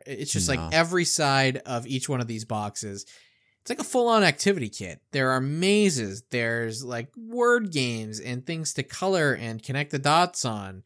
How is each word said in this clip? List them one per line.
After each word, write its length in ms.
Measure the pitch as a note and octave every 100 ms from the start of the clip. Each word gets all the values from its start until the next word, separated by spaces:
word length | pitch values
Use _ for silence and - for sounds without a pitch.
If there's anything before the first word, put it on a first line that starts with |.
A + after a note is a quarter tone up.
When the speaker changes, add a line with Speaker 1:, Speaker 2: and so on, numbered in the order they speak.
| -
Speaker 1:
I-, 40 |
it's 220 | A#2+ D3
just 160 | - -
Speaker 2:
No. 60 | C3
Speaker 1:
like 180 | E2 D#3+
every 300 | E3+ F3+ E3+
side 560 | - D3 C3+ C3+ B2 B2+
of 220 | B2 B2
each 200 | C3 -
one 100 | C3
of 60 | A#2
these 160 | A2 A2
boxes, 600 | G#2+ G#2 - G#2+ G2 - - _ _ _ _
it's 80 | -
like 100 | E4+
a 40 | -
full-on 380 | B3+ A#3 A3+
activity 460 | F#3 C#3+ G3 F#3+ A2
kit. 320 | - F#2 D2+ _
There 200 | C#3 C3
are 100 | C3
mazes, 840 | C3+ D#3 F#3 G#3 G3+ C#3 G#2 G2+ -
there's, 540 | B2 A#2 A#2 A2+ A2+
like, 260 | B2+ A#2+ A#2 -
word 540 | A3+ A#3+ A#3+ A#3+ G#3
games 480 | D3+ B2+ A2+ A2 G#2+
and 260 | A#2+ B2 B2+
things 280 | E3 D3+
to 100 | -
color 500 | - - F#3+ F#3 D3
and 300 | A#2+ A2+ A2+
connect 280 | - C3+ D3
the 60 | C#3+
dots 440 | C#3+ D#3+ F3 - B2+
on, 380 | G#2+ F#2+ F#2+